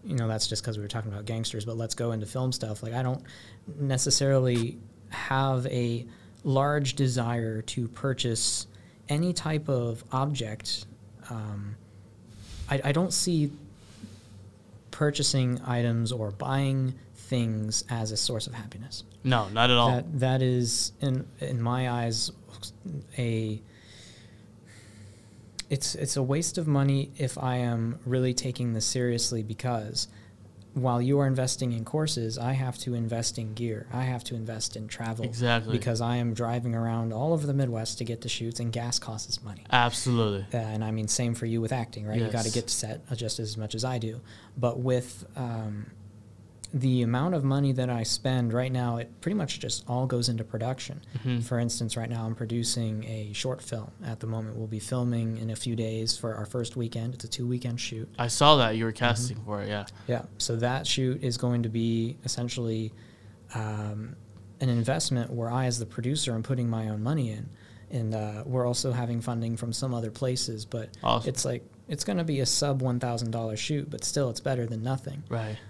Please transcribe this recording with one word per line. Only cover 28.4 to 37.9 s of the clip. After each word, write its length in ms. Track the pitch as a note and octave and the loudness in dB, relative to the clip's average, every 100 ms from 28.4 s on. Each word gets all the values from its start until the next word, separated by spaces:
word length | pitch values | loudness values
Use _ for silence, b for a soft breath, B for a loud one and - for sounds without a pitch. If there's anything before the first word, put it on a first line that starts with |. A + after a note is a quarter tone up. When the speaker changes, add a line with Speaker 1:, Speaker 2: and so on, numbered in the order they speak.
| C3+ B2 B2 | -2 -2 0
Speaker 1:
this 120 | A2+ A2 | 0 0
seriously, 560 | C3 B2 A#2 - A#2+ | 0 2 2 0 0
because 680 | A2 G#2+ B2+ A#2+ G#2+ A#2+ - B B B B - - | -4 -4 0 0 -2 -4 -6 B B B B -20 -8
while 280 | - B2+ A#2+ | 0 2 4
you 180 | B2 C#3+ | 4 6
are 80 | C#3 | 6
investing 460 | C3 B2+ - B2+ | 4 2 0 0
in 100 | A#2 A2+ | 0 -2
courses, 520 | D#3 D#3 D3+ A2+ A#2 | 0 0 0 -2 -2
I 160 | A#2+ | 0
have 240 | C3+ C3 A#2+ | 0 0 -2
to 140 | - | -2
invest 440 | A#2+ A#2 A#2 A#2 - | 0 0 0 -2 -2
in 160 | A2 | -6
gear. 340 | G#2+ A#2 A2 - | -4 -2 -4 -4
I 120 | B2 | -2
have 200 | C3 B2 - | 0 -2 -4
to 100 | A#2 | -6
invest 400 | A2 A2 - A2 | -6 -4 -6 -6
in 100 | A2 | -10
travel. 380 | - A2+ A#2 B2 | -6 -4 -2 -4
Speaker 2:
Exactly. 460 | A2+ A#2+ A#2 A2 A#2+ | 0 4 4 4 0
Speaker 1:
Because 240 | A#2+ A2+ | 2 0
I 160 | A#2 A#2+ | 2 2
am 160 | A#2+ | 2
driving 420 | A2 A#2+ A#2+ A#2+ A2+ | 0 0 0 0 0
around 360 | A#2 A2+ A2+ | 2 2 0
all 200 | A2 C#3+ | 0 2
over 120 | E3 D3 | 2 2
the 60 | |
Midwest 440 | C#3 C3+ A2+ A2 | 2 2 0 -4